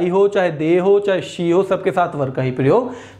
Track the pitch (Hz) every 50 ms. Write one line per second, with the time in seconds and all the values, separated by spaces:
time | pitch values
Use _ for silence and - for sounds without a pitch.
0 | 175 180 175 196 202 202 202 208 180 175 160 143 156 160 175 180 175 196 202 202
1 | 202 202 190 175 - - - - 175 170 170 185 185 190 190 180 185 190 - 185
2 | 175 165 160 147 139 135 131 - 131 131 123 135 131 135 170 226 262 247 - -
3 | - - -